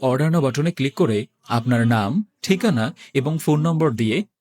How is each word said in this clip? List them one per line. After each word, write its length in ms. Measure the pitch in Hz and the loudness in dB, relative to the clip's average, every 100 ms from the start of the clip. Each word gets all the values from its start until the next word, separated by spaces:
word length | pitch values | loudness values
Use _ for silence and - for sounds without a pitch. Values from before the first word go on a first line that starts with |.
অর্ডার 280 | 131 131 156 | 0 0 0
নাও 120 | 165 139 | 2 0
বাটনে 260 | 127 160 | 0 -4
ক্লিক 240 | 175 135 - | -2 -4 0
করে 220 | 165 107 117 _ - | 0 0 -4 _ -4
আপনার 360 | 117 117 120 117 | -2 0 2 2
নাম, 240 | 117 101 160 214 _ | 2 0 -2 -4 _
ঠিকানা 440 | - 190 220 127 110 - - | -4 0 0 0 -2 -6 -6
এবং 200 | 139 131 160 | -4 -2 -2
ফোন 220 | - 151 | 0 0
নম্বর 300 | 160 160 156 | 2 2 0
দিয়ে 260 | 113 113 127 214 _ | 0 0 0 -4 _